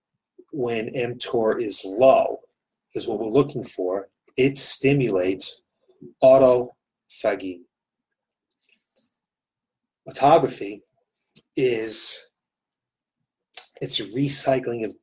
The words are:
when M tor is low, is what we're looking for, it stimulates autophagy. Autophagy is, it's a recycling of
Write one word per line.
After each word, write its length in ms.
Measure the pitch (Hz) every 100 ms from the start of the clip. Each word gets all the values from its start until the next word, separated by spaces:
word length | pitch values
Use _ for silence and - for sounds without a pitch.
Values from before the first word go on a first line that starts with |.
| _ _ _ _ -
when 380 | 151 120 117 117
M 220 | 139 120 123
tor 420 | - 117 110 104
is 240 | 110 95
low, 580 | 95 98 131 131 - - _ _ _ _ _
is 140 | 120 104
what 100 | 107
we're 100 | 110
looking 340 | 120 143 127
for, 480 | - - 90 98 - _ _ -
it 220 | 135 139
stimulates 1040 | - - 135 143 120 95 92 95 - - _ _ _ _ - -
autophagy. 1400 | 131 135 131 123 123 - _ _ _ - 110 98 95 90 - _ _ _ _ _ _ _ _ _ _ _ _ - - _ _ _ _ _ _ _ _ _ -
Autophagy 720 | - 139 151 120 - 101 104 _ _ _ _ _ - _ -
is, 720 | 127 113 110 107 - - - _ _ _ _ _ _ _ _ _ _ _ _ - - -
it's 200 | - -
a 40 | 101
recycling 800 | 120 143 - - 131 131 120
of 80 | 107 92